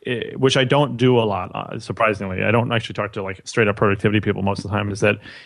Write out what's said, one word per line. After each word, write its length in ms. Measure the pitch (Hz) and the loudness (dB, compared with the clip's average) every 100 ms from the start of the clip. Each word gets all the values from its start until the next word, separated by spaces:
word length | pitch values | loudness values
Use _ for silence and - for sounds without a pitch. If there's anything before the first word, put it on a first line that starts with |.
| - | -6
i-, 260 | 120 - - | -6 -6 0
which 200 | 131 139 | 2 4
I 80 | |
don't 320 | 127 139 143 120 | 4 4 2 2
do 220 | 127 120 | 4 4
a 60 | |
lot, 260 | 110 95 92 | 2 -2 -4
uh, 240 | - - - | -8 -8 -10
surprisingly. 680 | 113 95 110 104 98 95 | -8 0 0 0 -4 -2
I 60 | 101 | 2
don't 220 | 113 120 | 2 2
actually 220 | 113 - | -2 -4
talk 180 | 107 104 | -6 -6
to, 80 | 110 | -6
like, 180 | 95 95 | -10 -10
straight 240 | - - 107 | -4 2 2
up 80 | 98 | 4
productivity 440 | 104 98 107 104 | 2 2 2 0
people 220 | 104 95 | 0 -2
most 160 | 98 98 | -2 -4
of 60 | |
the 120 | 98 104 | -4 -4
time, 140 | 101 | -4
is 100 | 101 | 0
that 180 | 107 104 - - | 0 0 -6 -20